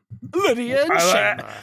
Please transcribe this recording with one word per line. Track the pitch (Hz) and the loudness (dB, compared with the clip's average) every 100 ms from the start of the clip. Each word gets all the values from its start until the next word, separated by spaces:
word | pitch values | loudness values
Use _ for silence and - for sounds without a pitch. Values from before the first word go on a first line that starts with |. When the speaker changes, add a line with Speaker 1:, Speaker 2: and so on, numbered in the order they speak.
| _ - - | _ -18 -6
Speaker 1:
Liddy | 359 392 240 240 | 0 2 0 0
and | 269 294 | 0 2
Speaker 2:
I, | 330 | 2
Speaker 1:
Shayla. | 339 196 208 - - - | 4 2 0 -2 -10 -16